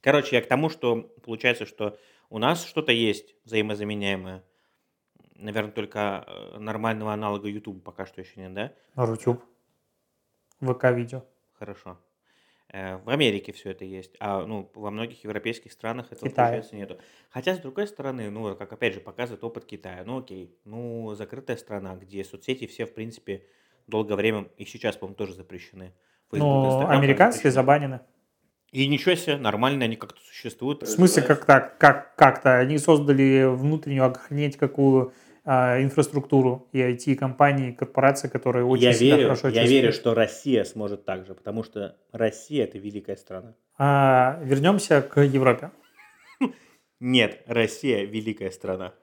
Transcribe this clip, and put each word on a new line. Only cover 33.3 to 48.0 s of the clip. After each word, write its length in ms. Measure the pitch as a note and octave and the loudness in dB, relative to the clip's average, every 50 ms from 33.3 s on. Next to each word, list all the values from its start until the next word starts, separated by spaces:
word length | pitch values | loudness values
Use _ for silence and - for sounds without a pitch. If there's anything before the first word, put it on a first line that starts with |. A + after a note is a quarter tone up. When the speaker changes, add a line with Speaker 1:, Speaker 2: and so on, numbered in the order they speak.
| C3+ C3+ C3 | 6 6 4
Speaker 2:
внутреннюю 600 | C3 B2+ B2+ C3 D3 D#3 D#3 D3+ D3 C#3 C3+ C3 | 4 2 0 0 -2 -2 -2 -4 -4 0 2 2
охренеть 520 | B2+ B2+ - - - D3 C#3+ D3 C#3+ C#3 | 2 0 -2 -12 -8 -4 -2 -2 -4 -2
какую, 560 | - D3 C3+ C#3 - C#3 C3+ C3+ C3 B2+ B2+ - _ _ _ _ _ _ | -2 -2 -2 2 4 4 6 6 4 2 0 -8 _ _ _ _ _ _
а, 340 | D3+ C3+ B2+ B2+ B2 B2 B2+ | 0 2 2 4 2 2 2
инфраструктуру 880 | C3+ C#3 C#3 - C#3 - - C#3+ C3 - - C3+ B2+ B2+ B2 C3 - _ | 0 0 2 0 0 0 0 -6 -2 2 2 4 4 2 0 -2 -10 _
и 100 | - C3 | -2 -2
I 140 | B2 B2+ B2 | 0 0 -2
T-компании, 760 | B2 - D3+ C3+ C3+ C#3 C3 B2 - D3 C#3+ C#3 C#3 C3+ B2 | -4 -2 -2 -2 0 -2 -6 2 2 2 4 4 0 -2 -4
корпорации, 580 | B2 - C3+ - - - C3+ C3+ C#3 C#3 - C3+ | -6 -8 -8 -4 -2 4 4 4 4 2 -6 -6
которые 360 | - B2 - C3 A#2+ B2 A#2+ | -8 -4 -2 -2 0 0 2
очень 180 | B2 C3 A#2+ A#2+ | 2 4 4 4
Speaker 1:
Я 80 | A#2+ A#2 | 4 4
Speaker 2:
себя 240 | A2 A#2+ C3+ D3 | 6 6 6 6
Speaker 1:
верю, 60 | D3 C3 | 6 4
Speaker 2:
хорошо 220 | A2+ C3+ - - C3+ | 2 0 0 -2 0
Speaker 1:
я 40 | A2 A2+ | 2 4
Speaker 2:
чувствуют. 80 | A#2 A#2+ | 4 6
Speaker 1:
верю, 240 | C3+ C3+ B2 A2+ G#2+ | 6 6 4 4 0
что 200 | - - A#2+ A2+ | 0 -2 0 2
Россия 480 | A2+ A2+ G#2 - - - C#3+ B2+ A2 F#2+ | 2 2 0 -2 -8 -2 0 0 0 0
сможет 420 | - - A2 G#2+ G2+ G2+ G2 _ | -2 -6 -8 -8 -8 -8 -10 _
так 200 | - F#2+ F#2 F#2 | -10 -10 -10 -10
же, 80 | F#2+ F#2+ | -16 -20
потому 280 | - _ G2+ G#2 A2+ A2 | -14 _ -10 -8 -8 -8
что 340 | - _ G#2+ G2+ F#2+ - _ _ _ - | -10 _ -12 -12 -12 -14 _ _ _ -4
Россия — 500 | A2 A2+ A2 - - - - D3+ C#3+ A#2 | -2 -2 -2 -2 -4 -16 -6 -2 -2 -2
это 140 | F#2 - G2+ | -2 -4 -12
великая 360 | G2 G#2 G2+ G2+ G2 - G2 | -14 -12 -12 -12 -10 -10 -12
страна. 360 | - _ _ F#2 F#2 - A#2 - _ _ _ _ | -12 _ _ -16 -16 -16 -18 -20 _ _ _ _
Speaker 2:
А, 600 | _ C#3 C#3+ C#3+ C#3 C#3 C3+ C3 B2+ B2+ B2+ C#3+ E3+ D#3 | _ 2 2 4 4 6 6 6 6 4 4 0 -4 -2
вернемся 580 | C3 C#3 C3+ C#3+ F3 G3+ G3+ - - D#3+ C#3+ C#3 | -2 0 2 4 2 2 2 2 4 4 4 4
к 180 | - - D3 | 2 2 4
Европе. 480 | C#3+ C#3 C3+ C3+ C3 B2+ A#2 - - E3 _ _ _ _ _ _ - _ _ _ _ _ - _ | 4 4 4 4 4 4 2 2 -4 -16 _ _ _ _ _ _ -20 _ _ _ _ _ -6 _
Speaker 1:
<laughs> 600 | C4+ - - _ _ _ _ _ _ _ _ _ | -4 -4 -4 _ _ _ _ _ _ _ _ _
Нет, 440 | B2 B2 B2+ B2+ A2+ G2+ - - _ | -4 2 4 4 4 2 0 -10 _
Россия — 600 | - A#2 A#2 A2+ G#2+ - - - C#3 A#2+ G2+ | -4 0 0 0 0 -2 -4 -2 -2 0 0